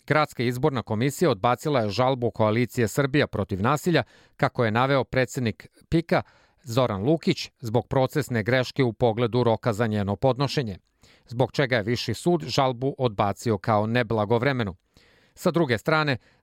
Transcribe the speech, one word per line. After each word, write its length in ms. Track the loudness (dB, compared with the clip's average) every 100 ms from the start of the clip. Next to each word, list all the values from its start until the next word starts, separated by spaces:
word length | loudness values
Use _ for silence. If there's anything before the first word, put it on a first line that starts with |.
| 0
Gradska 360 | 0 0 0
izborna 380 | -2 0 0 -2
komisija 500 | -4 -2 -2 2 0
odbacila 480 | 2 2 0 0 0
je 100 | 0
žalbu 420 | 0 0 0 -2
Koalicije 560 | 2 2 2 0 0 -2
Srbija 400 | 0 0 2 0
protiv 340 | -2 -4 0
nasilja, 420 | 0 0 2 0 0 -8 _ -2
kako 280 | -2 0 0
je 60 |
naveo 320 | 2 2 2
predsednik 640 | 0 0 -2 -2 -4 -4 -12 _ -2
pika 320 | -2 2 -2 -2 _ _ _
Zoran 400 | -6 0 0 0
Lukić, 480 | 0 0 0 -2 -4 _
zbog 280 | -2 -2 0
procesne 560 | 0 0 -2 -2 -2
greške 400 | 0 0 -2 0
u 100 | -2
pogledu 500 | 2 0 2 0 2
roka 300 | 2 0 -2
za 140 | -2 -2
njeno 280 | 0 -2 0
podnošenje, 640 | 0 0 -2 -4 -6 -10 _ _ _ _ -12
zbog 240 | -2 -2
čega 240 | 0 0 0
je 80 |
Viši 300 | 0 -4 -4
sud 300 | -4 0 0
žalbu 520 | 0 0 0 0 -4 -2
odbacio 600 | -2 0 -2 0 -2 -2
kao 300 | 2 2 2
neblagovremenu. 880 | 0 0 -2 0 2 0 -2 -4 -6 _ _ _ _ _
Sa 180 | -4 0
druge 260 | 2 2 0
strane, 400 | 0 0 0 -2 _ _